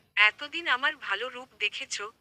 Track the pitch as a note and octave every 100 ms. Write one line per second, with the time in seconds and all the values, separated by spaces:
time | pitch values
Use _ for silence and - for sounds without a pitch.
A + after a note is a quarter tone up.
0 | _ - G#3+ - D4 D#4+ E4+ B3+ C#4+ D4
1 | - G3 B3+ B3 B3+ G#3 G#3 - C4 -
2 | G#3 -